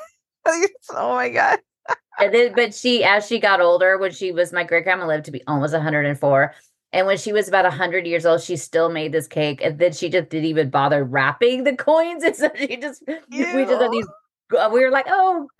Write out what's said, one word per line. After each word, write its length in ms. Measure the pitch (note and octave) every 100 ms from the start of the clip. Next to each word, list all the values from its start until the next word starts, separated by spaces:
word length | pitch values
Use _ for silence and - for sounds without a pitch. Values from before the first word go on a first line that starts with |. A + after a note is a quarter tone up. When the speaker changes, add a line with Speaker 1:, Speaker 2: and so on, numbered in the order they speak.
| D#5+ _ _ _ E4 E4 G4 - - -
Speaker 1:
Oh 200 | A#3+ B3
my 140 | B3
God. 300 | A#3+ - G#4 _ _ -
<laughs> 80 | - _ -
Speaker 2:
And 140 | G3+
then, 200 | A3+ A#3+ G#3+
but 180 | A#3+
she, 300 | - B3 A#3+
as 240 | F#3 G#3 G#3
she 120 | A#3
got 220 | G#3 F#3+
older, 360 | F3 F3 F#3 F#3+
when 140 | F#3+
she 200 | E3+ F#3+
was, 220 | E3+ F3
my 100 | F3+
great 200 | E3+ E3+ F3+
grandma 200 | F#3 E3+
lived 180 | D#3 D3+
to 60 |
be 120 | C#3 -
almost 260 | D3 D3
a 60 | D#3+
hundred 240 | D3+ D3 C#3+
and 140 | C#3+
four. 340 | C#3+ C3+ C#3+ - _ _ _
And 120 | F3+ F#3+
when 100 | F#3+
she 140 | G#3+
was 140 | G#3 F#3+
about 180 | F#3+ F3+
a 60 |
hundred 360 | D3 F3 F#3 E3+
years 180 | E3+ E3
old, 160 | E3
she 140 | E3+ E3+
still 320 | - E3 E3
made 220 | E3 D#3
this 160 | D#3 C#3+
cake. 340 | - D3+ C#3
And 140 | - D3
then 120 | F3
she 160 | D3+ F3
just 200 | F3+ D#3
didn't 160 | D#3+ D#3+
even 240 | D#3 C#3
bother 340 | C#3+ C#3 D3
wrapping 600 | C3 C#3 C3+ C#3+ A#3+ B3+
the 120 | C4 B3+
coins. 480 | - D#4+ E4 E4+
<laughs> 20 | E4
And 100 | -
so 140 | C#4+ D4
she 220 | C#4 A#3+
just, 260 | C#4+ - C4+
we 80 | D#4+ - C#4 E4+ C4+ C4
just 160 | A#3+
had 0 |
Speaker 1:
Ew. 60 | A#3+
Speaker 2:
these, 160 | A#3 G3 - _ _ - D#3+ G#3+
we 120 | A#3
were 60 | C4
like, 140 | C4+ C4+
"Oh, 380 | F#4+ F#4 F4 C#4